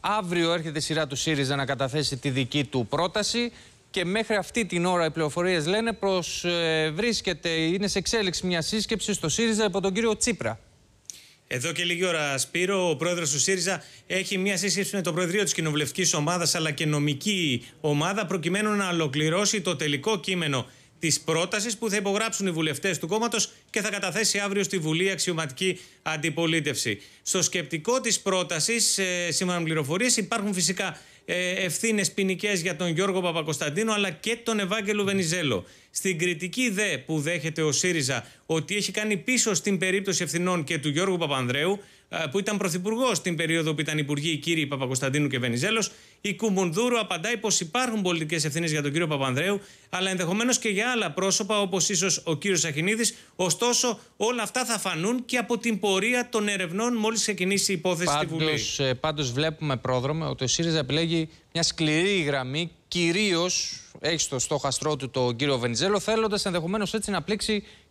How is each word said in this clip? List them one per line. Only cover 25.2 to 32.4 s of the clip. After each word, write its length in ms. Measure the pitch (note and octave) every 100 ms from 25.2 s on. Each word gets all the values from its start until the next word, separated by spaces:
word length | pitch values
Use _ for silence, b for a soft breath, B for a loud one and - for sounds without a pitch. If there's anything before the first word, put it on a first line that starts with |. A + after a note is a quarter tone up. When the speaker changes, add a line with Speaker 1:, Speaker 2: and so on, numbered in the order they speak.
| - E3 D#3 C3 F#3+ F3+ B B
Speaker 2:
αντιπολίτευση. 1000 | D#3 D#3 D#3+ D#3+ E3 D#3+ D3 B2 A#2+ G2+ B B
Στο 200 | - F#3
σκεπτικό 600 | - F3+ D3+ D#3+ D#3 B3+
της 180 | A#3 -
πρότασης, 800 | G3 F#3 F3 E3 F3+ A#3 - -
ε, 340 | F#3+ F3+ F3
σύμφωνα 280 | D#3+ F3+ F3+
με 60 | D#3+
πληροφορίες, 520 | D#3 C3+ F3 B3 A#3+
υπάρχουν 360 | F#3 A3+ G3+
φυσικά, 440 | F#3 E3 F#3 F#3+ B B B -
ε, 260 | F3 F3+
ευθύνες 600 | F#3 F#3 D#3 A3+ G#3+ F#3
ποινικές 500 | - F#3+ F3+